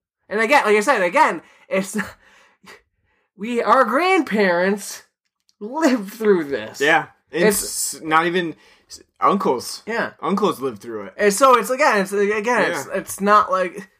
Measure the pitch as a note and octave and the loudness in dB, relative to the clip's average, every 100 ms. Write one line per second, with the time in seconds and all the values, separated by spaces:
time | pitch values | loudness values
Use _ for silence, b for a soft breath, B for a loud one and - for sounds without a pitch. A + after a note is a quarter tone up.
0 | _ _ _ G#3 A3+ C#4+ A3 G#3 G#3 B3 | _ _ _ -4 2 2 4 2 2 0
1 | F3 C4+ B3 E3+ b b _ F#3+ F#3+ G#3+ | 0 2 2 0 b b _ -4 -4 -6
2 | - - _ _ _ _ - - _ _ | -8 -12 _ _ _ _ -20 -20 _ _
3 | _ _ _ - A3 A#3 F#3+ B3+ A3+ B3+ | _ _ _ -12 -6 -2 2 4 4 2
4 | F4+ F#4+ C4 G#3+ G3 E3+ F#3+ G3+ - - | 2 2 2 0 2 2 0 -2 -6 -16
5 | - _ _ _ _ _ G#3 D4 D#4+ B3 | -20 _ _ _ _ _ -10 -2 0 0
6 | G3 G#3+ G#3+ F#3 D3 B2 A2 - C#3+ D#3+ | -4 -2 2 2 0 -6 -8 -2 2 2
7 | - _ _ D#3 G3 G3 - - - C#3 | 0 _ _ 0 0 0 -4 -6 -8 -8
8 | D#3 D#3+ E3+ F3+ E3+ D3 b b _ - | 0 2 2 0 -4 -8 b b _ -20
9 | _ _ C#3+ G3 F#3+ B2 - - - A3+ | _ _ 0 2 0 -2 -4 -12 -8 -6
10 | B2 - D3 G3 G3+ A#2+ C3+ G#2 A#2+ G#2+ | -6 -6 -4 0 0 -2 -6 -8 -10 -12
11 | G2 - G#3 G3 C4+ A#3+ G3+ G#3 D4 G#3+ | -12 -2 0 4 6 4 2 0 2 2
12 | F#3+ G3+ G3+ G#3+ G#3+ A#3 E3 E3 - F#3+ | 0 -2 -2 -2 0 0 0 -2 -6 -8
13 | - - G3+ G#3 - F#3 F3+ G3+ - _ | -8 -4 2 4 4 0 -4 -8 -18 _